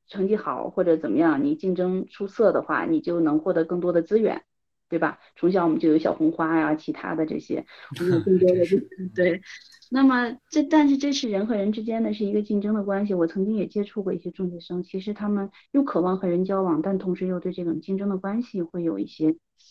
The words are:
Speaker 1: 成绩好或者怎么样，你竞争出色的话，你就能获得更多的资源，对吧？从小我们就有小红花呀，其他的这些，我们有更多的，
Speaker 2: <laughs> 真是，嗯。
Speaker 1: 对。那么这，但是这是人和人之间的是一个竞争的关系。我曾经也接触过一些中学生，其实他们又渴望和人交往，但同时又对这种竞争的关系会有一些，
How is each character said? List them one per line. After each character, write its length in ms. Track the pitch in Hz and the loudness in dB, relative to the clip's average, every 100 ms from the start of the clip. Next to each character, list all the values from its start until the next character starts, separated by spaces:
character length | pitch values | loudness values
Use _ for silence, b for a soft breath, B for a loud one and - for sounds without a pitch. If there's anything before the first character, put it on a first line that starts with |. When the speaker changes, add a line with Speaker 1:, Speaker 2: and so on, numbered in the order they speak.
| _ | _
Speaker 1:
成 200 | 202 190 | -4 0
绩 80 | 214 | 0
好 340 | - 127 - | -2 -6 -4
或 140 | - | 0
者 120 | 175 160 | 2 2
怎 140 | - | 0
么 80 | 139 | 2
样， 260 | 165 139 | 2 2
你 120 | 143 156 | 0 -2
竞 180 | 190 | -2
争 320 | 180 180 185 - | -2 0 -2 -6
出 180 | - 196 | -8 -6
色 240 | - 208 | 2 2
的 100 | 131 | 2
话， 240 | - 143 90 | 0 -2 0
你 140 | 160 | -2
就 200 | - 170 | 0 0
能 180 | 160 156 | 2 2
获 120 | 185 | 0
得 120 | 170 | 0
更 160 | 160 180 | 0 -2
多 120 | 175 | 0
的 80 | 170 | 0
资 200 | 165 214 | 2 2
源， 240 | 208 - - _ _ _ - | 2 -2 -10 _ _ _ -6
对 120 | 165 | -2
吧？ 180 | 160 - b | -2 -4 b
从 160 | - 170 | -2 2
小 140 | 190 | 4
我 40 | 170 | 2
们 120 | 156 | 2
就 80 | 165 | 4
有 80 | 156 | 4
小 160 | 180 | 2
红 160 | - 160 | 0 0
花 260 | 165 160 160 | 0 0 2
呀， 140 | 151 156 | 2 -2
其 160 | - | -4
他 240 | - - 160 | -8 -6 -4
的 100 | 156 | -4
这 140 | - | -6
些， 260 | - - - B B 135 | -6 -8 -8 B B -4
我 60 | |
们 80 | 175 | 0
有 80 | 170 | 2
更 180 | 202 185 | 4 6
多 100 | 180 | 6
的， 40 | |
Speaker 2:
<laughs> 100 | 180 | 4
真 20 | 170 | 4
是， 220 | 190 - - | 2 0 -10
嗯。 120 | 185 | -6
Speaker 1:
对。 260 | - 180 180 B B B B - | 0 0 0 B B B B -4
那 120 | 254 | 4
么 320 | 269 247 233 247 - | 4 4 -2 -6 -4
这， 120 | 311 | -2
但 240 | 285 311 285 | 2 4 4
是 80 | 269 | 2
这 160 | 285 | 0
是 160 | 269 240 | -2 -2
人 180 | 196 220 | -2 0
和 80 | |
人 160 | 214 196 | 0 0
之 100 | 220 | -2
间 180 | 220 226 | -4 -2
的 100 | 220 | -2
是 100 | 214 | -2
一 80 | 202 | -2
个 100 | 208 | -2
竞 180 | 208 208 | 0 -2
争 140 | 208 | 0
的 80 | 214 | -2
关 240 | 202 196 208 | 0 -2 0
系。 80 | |
我 120 | 180 165 | 0 0
曾 180 | 190 | 0
经 100 | 196 | 0
也 140 | 220 175 | 0 -2
接 160 | 208 | -4
触 180 | 208 214 | -4 -4
过 100 | 190 | -4
一 60 | 180 | -4
些 120 | 180 | -6
中 180 | - 185 | -6 -6
学 80 | 175 | -6
生， 240 | - 180 | -8 -8
其 160 | 180 190 | -6 -8
实 160 | 196 | -8
他 140 | 208 208 | -6 -4
们 220 | 202 196 b b | -2 -4 b b
又 140 | 277 | 0
渴 160 | 277 170 | 2 0
望 180 | 180 185 | 0 0
和 80 | 185 | 0
人 180 | 175 | 0
交 180 | 190 190 | 0 0
往， 200 | 185 151 | 0 0
但 160 | 190 190 | 0 -2
同 160 | 190 | -2
时 120 | 175 185 | -2 -2
又 100 | 180 | -4
对 140 | 180 | -6
这 120 | 175 | -6
种 160 | 170 156 | -4 -4
竞 160 | - 196 | -4 -4
争 100 | 202 | -2
的 80 | 190 | -4
关 260 | 196 220 | -4 -4
系 200 | 247 190 | -4 -6
会 200 | 165 180 | -6 -4
有 160 | 165 - | -2 -2
一 80 | - | -6
些， 300 | - - 330 _ _ b | -2 0 0 _ _ b